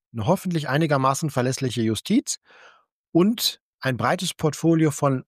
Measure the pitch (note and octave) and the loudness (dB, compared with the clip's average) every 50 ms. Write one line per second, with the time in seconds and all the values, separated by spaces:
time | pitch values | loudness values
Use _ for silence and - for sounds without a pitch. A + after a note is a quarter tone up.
0 | _ _ - A2+ G2+ A2+ F3+ G3 - F#3 F3 D#3+ D3 B2 C3 D3 E3 D3 D3 C3+ | _ _ -10 -4 0 0 0 0 0 -4 -4 -4 -2 -2 0 0 2 2 2 2
1 | C3 C3+ C3+ - - D3+ - B2+ A#2+ B2+ C3 - C3+ B2+ G#2+ A#2+ A2 A2 A2 - | 2 2 0 0 -2 -2 0 0 0 0 0 -2 -4 -4 -2 -2 0 0 -2 -2
2 | - - G3+ C4+ - - - - _ _ - - - - _ _ _ _ _ _ | -2 0 0 0 0 -2 -6 -10 _ _ -20 -20 -20 -20 _ _ _ _ _ _
3 | _ _ - D#3+ F3+ G#3 A#3+ - - - - - _ _ _ _ - C3 B2+ A2 | _ _ 2 4 4 4 2 0 -4 -6 -6 -8 _ _ _ _ -4 -4 -2 0
4 | - B2+ D#3+ F3+ F#3 E3 - - - D#3 C#3 - - E3 E3 D#3+ D#3+ D3+ C#3+ - | 0 0 0 0 -4 -6 -6 -2 -2 -2 -2 0 2 2 4 4 2 0 0 0
5 | - C#3 C3+ C3 - | 0 0 0 -2 -4